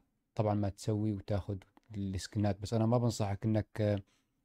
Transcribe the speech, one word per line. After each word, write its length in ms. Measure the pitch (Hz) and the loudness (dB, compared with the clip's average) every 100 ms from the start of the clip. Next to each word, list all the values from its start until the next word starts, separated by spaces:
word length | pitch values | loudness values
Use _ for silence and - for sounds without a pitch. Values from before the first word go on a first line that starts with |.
| _ _ _ | _ _ _
طبعًا 200 | - 107 | -2 0
ما 140 | 104 101 | 2 0
تسوي 440 | - - 107 107 | -2 -2 0 0
وتاخد 520 | 101 - 101 - 98 - _ - 107 | -2 -2 -4 -4 -8 -10 _ -14 -6
السكنات، 640 | 98 95 - 107 104 95 | -4 -4 -4 0 0 0
بس 140 | 101 | -2
أنا 120 | 117 113 | 0 4
ما 120 | 123 | 4
بنصحك 460 | 120 - 104 98 | 2 0 -2 -2
إنك، 360 | 113 110 - - | 0 0 0 0
آه، 180 | 104 101 - _ _ _ | 0 0 -2 _ _ _